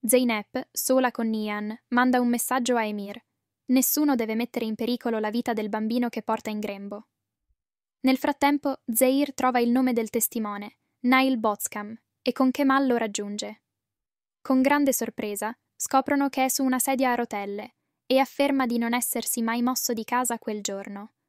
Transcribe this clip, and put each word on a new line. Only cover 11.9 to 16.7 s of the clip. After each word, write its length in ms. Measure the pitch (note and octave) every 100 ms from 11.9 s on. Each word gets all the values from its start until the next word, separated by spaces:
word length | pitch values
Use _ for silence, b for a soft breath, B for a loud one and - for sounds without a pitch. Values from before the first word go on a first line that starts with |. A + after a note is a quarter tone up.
| A3+ _ _
e 100 | -
con 180 | - C4
Kemal 360 | B3+ C#4 C4+ C4+
lo 100 | A#3+
raggiunge. 680 | A3+ G3+ G3+ G#3 G#3 G#3+ _ _ _ _ _ _ _ _
Con 220 | - C4
grande 320 | C4 C#4+ C#4+
sorpresa, 600 | B3+ A3+ - G#3+ G3+ G#3+ A#3+ _ _
scoprono 540 | - C4+ C4 C#4+ C#4
che 140 | C4+
è 40 | C4
su 160 | -
una 140 | C4+